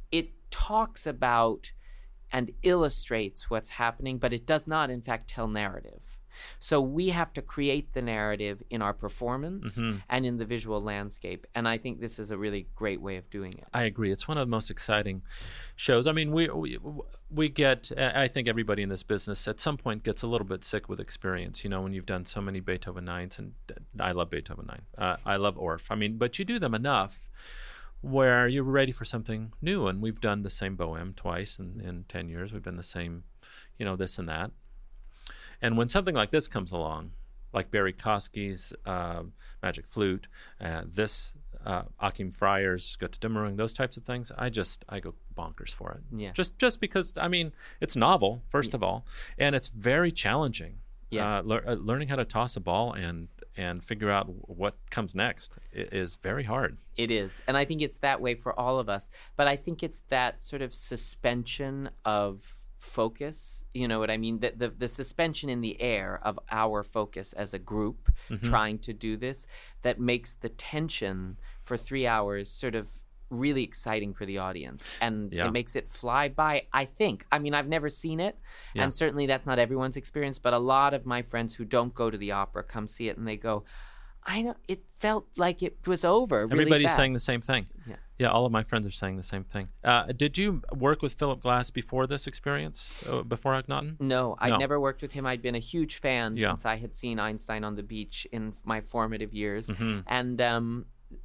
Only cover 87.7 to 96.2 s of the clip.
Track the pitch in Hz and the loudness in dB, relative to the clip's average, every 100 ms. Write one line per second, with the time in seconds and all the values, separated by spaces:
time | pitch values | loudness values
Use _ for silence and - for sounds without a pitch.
87.7 | - 117 - - - 123 117 123 110 107 | -8 -12 -12 -14 2 4 6 6 4 4
88.7 | 113 101 - 95 95 92 98 95 104 92 | 0 0 -2 -4 -4 -4 -6 -4 -6 -6
89.7 | - - 120 80 123 143 170 208 175 - | -2 6 6 4 2 2 4 2 2 -2
90.7 | 135 135 151 139 - 147 131 123 123 123 | 2 4 4 0 0 0 2 4 4 4
91.7 | - - 127 131 143 - - 143 143 156 | -2 -2 0 2 0 -4 -6 -2 -2 -2
92.7 | 143 - - - 127 120 120 139 131 131 | -8 -12 -10 -4 -2 0 0 2 2 2
93.7 | 139 147 156 135 127 123 - 123 110 135 | -2 -2 -2 2 2 2 2 4 6 6
94.7 | 147 139 135 139 139 131 123 123 120 117 | 4 2 0 -6 -4 -2 0 0 -2 -2
95.7 | 170 151 - 139 127 | 0 0 0 2 2